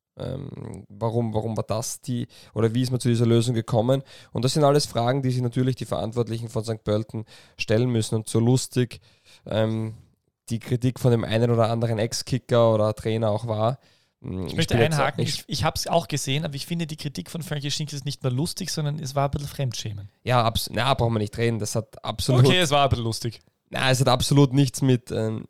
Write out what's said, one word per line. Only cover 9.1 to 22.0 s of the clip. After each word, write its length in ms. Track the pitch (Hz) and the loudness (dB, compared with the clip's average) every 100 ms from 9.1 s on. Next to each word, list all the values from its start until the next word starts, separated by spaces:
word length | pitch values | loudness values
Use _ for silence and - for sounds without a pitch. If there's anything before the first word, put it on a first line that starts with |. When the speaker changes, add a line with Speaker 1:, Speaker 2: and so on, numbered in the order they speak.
| _ _ - - | _ _ -20 -4
Speaker 1:
ähm, 480 | 110 110 110 110 110 _ _ _ _ - | -2 0 -2 -6 -10 _ _ _ _ -8
die 80 | 113 | -8
Kritik 380 | - 123 127 - | -4 0 0 0
von 120 | 127 | 2
dem 140 | 117 | 2
einen 260 | 95 113 120 | 2 0 2
oder 180 | 117 110 | 2 2
anderen 300 | 117 117 107 | 0 -2 -2
Ex-Kicker 720 | 120 - - 131 - 120 117 | -2 -4 -4 -6 2 4 4
oder 200 | 107 107 | 4 2
Trainer 360 | - 110 110 110 | 0 -2 0 0
auch 160 | 104 120 | -2 -4
war, 320 | 107 113 135 _ _ _ _ | -2 -2 -2 _ _ _ _
hm, 240 | - 92 82 | -10 -8 -6
Speaker 2:
Ich 60 | |
Speaker 1:
ich 40 | - | -4
Speaker 2:
möchte 180 | 160 | -2
Speaker 1:
bin 80 | 113 | 2
jetzt 120 | 160 | 2
Speaker 2:
einhaken, 260 | 151 135 - | 2 0 -2
Speaker 1:
nicht 200 | 120 - | -4 -4
Speaker 2:
ich, 40 | - | -8
ich 180 | 143 | -2
hab's 220 | 156 - - | -2 -2 -2
auch 220 | 170 165 | -2 -2
gesehen, 360 | 147 135 143 | -6 -2 -4
aber 100 | 165 | -4
ich 120 | 139 - | -8 -6
finde, 200 | 170 156 | -6 -4
die 100 | 156 | -6
Kritik 340 | 147 180 165 | -8 -8 -10
von 120 | 175 | -10
Frankie 280 | 139 147 143 | -8 -6 -6
Schinkel 240 | - 143 143 | -6 -6 -6
ist 100 | 143 | -8
nicht 160 | - | -4
nur 100 | 131 | -2
lustig, 380 | 123 143 - 170 | -2 -2 -4 -6
sondern 280 | - 147 151 | -4 -4 -4
es 160 | 135 | -4
war 120 | 139 139 | -2 -2
ein 40 | |
bisschen 160 | 147 143 | -2 -6
Fremdschämen. 600 | - 131 - 110 101 101 _ | -4 -4 -4 -8 -10 -14 _
Speaker 1:
Ja, 180 | 117 123 | 0 2
abs-, 280 | 113 - - | 2 -2 -4
na, 200 | 104 131 | -2 0
brauchen 180 | 127 117 | 2 2
wir 60 | 110 | 0
nicht 180 | 101 - | -2 -2
reden, 200 | 117 110 | 0 0
das 180 | 104 117 | -4 -6
hat 260 | - - | -6 -12